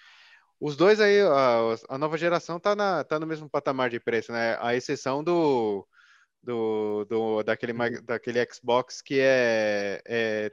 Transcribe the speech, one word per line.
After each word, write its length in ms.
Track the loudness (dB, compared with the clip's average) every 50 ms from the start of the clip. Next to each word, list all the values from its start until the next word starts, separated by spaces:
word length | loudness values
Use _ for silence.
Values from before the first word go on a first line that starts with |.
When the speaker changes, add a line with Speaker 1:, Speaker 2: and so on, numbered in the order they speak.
| -20 -20 -20 -20 -20 -20 -20 _ _ _ _ _
Speaker 1:
Os 160 | -8 -8 2
dois 240 | 4 6 6 6 6
aí, 200 | 4 4 6 4
a, 560 | 4 4 4 4 4 4 4 4 2 2 0 -4 -6 -10
a 100 | -6 -4
nova 200 | -4 -2 -2 -2
geração 400 | 0 0 0 0 -2 -6 -10 -4
tá 160 | -2 -2 0
na, 300 | 0 0 -2 0 -2 -2
tá 160 | -4 -4 -4
no 60 | -4 -6
mesmo 200 | -8 -8 -8 -6
patamar 400 | -6 -4 -2 -2 -2 0 -2 -2
de 100 | -2 -4
preço, 320 | -4 -2 -2 -2 -2 -4
né? 260 | -4 -2 -2 -2 -2 -2
A 140 | -2 -2 -2
exceção 480 | -2 -2 -4 -6 -4 -4 -4 -4 -2
do, 640 | -2 0 0 2 2 2 2 2 0 -2 -2 -4 -8 _ _ -20 _ _ _ _ _ _ _ _
do, 640 | _ -8 -4 -2 -2 -2 -2 -2 -2 -2 -4 -4 -4
do, 380 | -2 -2 -2 0 0 0 0 0
daquele 260 | -2 -2 -2 -4 -6
Speaker 2:
Uhum. 80 | -4 -4
Speaker 1:
Mag-, 220 | -4 -4 -4 -6
daquele 420 | -6 -6 -6 -6 -6 -2 0 0 -2 -2
Xbox 480 | -6 -10 -2 0 0 0 0 -2 -12 -18
que 200 | -8 -2 0 2
é, 800 | 4 4 4 4 4 2 2 2 2 0 0 -2 -2 -4 -6 -8 -8
é, 460 | -4 -4 -2 -2 -2 -2 -4 -4 -6